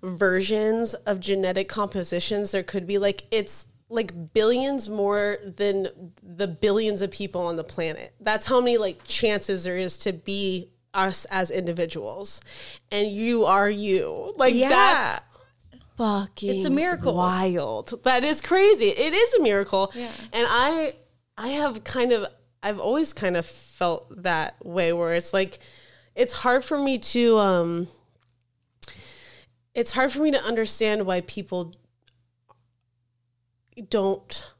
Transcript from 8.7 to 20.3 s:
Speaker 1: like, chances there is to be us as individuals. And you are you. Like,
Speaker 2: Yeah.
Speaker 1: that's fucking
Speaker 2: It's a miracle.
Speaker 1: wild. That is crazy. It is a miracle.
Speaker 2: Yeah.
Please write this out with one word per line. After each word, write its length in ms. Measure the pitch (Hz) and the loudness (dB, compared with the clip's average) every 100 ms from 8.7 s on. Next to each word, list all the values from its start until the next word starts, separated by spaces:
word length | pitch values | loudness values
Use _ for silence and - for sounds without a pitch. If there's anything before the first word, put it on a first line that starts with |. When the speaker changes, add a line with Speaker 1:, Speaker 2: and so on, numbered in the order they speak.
| 233 | 2
Speaker 1:
like, 240 | 202 - - | 0 -4 -6
chances 580 | - 220 208 202 190 | 0 2 0 -2 -4
there 140 | 175 180 | -4 -4
is 200 | 185 - | -4 -4
to 120 | 208 | -6
be 560 | 170 - 196 196 185 - _ _ | -6 -6 -4 -2 -4 -8 _ _
us 300 | 202 190 185 - | 0 0 0 -4
as 180 | 190 180 | -2 -2
individuals. 880 | 185 175 170 165 165 104 143 202 - - - - - _ | -2 -4 -2 -4 -4 -8 -8 -10 -10 -12 -18 -18 -18 _
And 180 | 208 208 | -2 -2
you 360 | 202 226 233 208 | -2 0 2 4
are 240 | 196 202 | 4 4
you. 640 | 208 208 185 80 78 - 415 | 0 0 0 0 -6 -10 2
Like, 180 | 262 233 | 4 4
Speaker 2:
Yeah. 120 | 262 | 4
Speaker 1:
that's 540 | 254 254 302 - - - - _ _ - - - - | 6 6 6 2 -2 -8 -20 _ _ -20 -20 -20 -4
fucking 600 | 226 202 196 - 202 196 | -2 0 -4 -8 -4 -2
Speaker 2:
It's 80 | 277 | 0
a 40 | |
miracle. 440 | 269 349 349 - 175 | 2 0 0 0 2
Speaker 1:
wild. 880 | 180 185 185 175 135 110 - 240 | 2 2 2 0 -2 -6 -8 -2
That 220 | 254 247 285 | 2 2 2
is 160 | 302 | -2
crazy. 480 | - 370 392 381 214 | 2 6 8 8 6
It 240 | - 294 | 2 2
is 200 | 349 466 494 | 4 4 4
a 60 | |
miracle. 480 | 269 202 196 196 196 240 | 4 2 2 0 0 -4
Speaker 2:
Yeah. 160 | 240 - 226 | -12 -12 -8